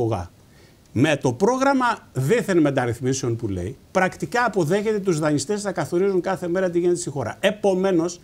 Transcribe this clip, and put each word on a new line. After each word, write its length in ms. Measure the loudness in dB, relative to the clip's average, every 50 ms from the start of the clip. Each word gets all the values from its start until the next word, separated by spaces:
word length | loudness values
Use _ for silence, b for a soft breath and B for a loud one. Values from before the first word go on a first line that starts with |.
| 0
ογα. 260 | 0 -2 -2 -4 -8 -14 b b b b b b b b b b b
Με 260 | 0 2 2 2 2
το 160 | 2 0 0 0
πρόγραμμα 760 | 2 2 2 2 4 2 2 4 4 2 0 0 -2 -8 -8 -6
δίθεν 440 | -4 0 2 2 2 2 2 2 4
μεταρρυθμίσεων 760 | 4 4 2 2 0 0 -2 -2 -2 -2 -2 -2 -2 -4 -4
που 120 | -4 -4
λέει, 300 | -4 -4 -4 -6 -6 -8 -12 -16 -6
πρακτικά 540 | -2 0 0 0 -2 -6 -6 -4 -2 0 0
αποδέχεται 540 | 0 0 0 0 0 0 0 0 0 -2 0
τους 200 | 0 0 0 0
δανειστές 440 | 2 0 0 0 0 -2 -4 -4 -4
να 80 | -4
καθορίζουν 500 | -4 -4 -4 -2 0 0 0 2 0 0
κάθε 260 | 0 -2 -4 -4 -4
μέρα 220 | -2 -2 0 0 0
τι 100 | 0 0
γίνεται 200 | 2 2 0 0
στη 100 | -2 -4
χώρα. 280 | -6 -4 -4 -6 -4 -2
Επομένως, 800 | -2 -2 0 0 0 0 2 2 2 2 2 2 0 -2 -4 -10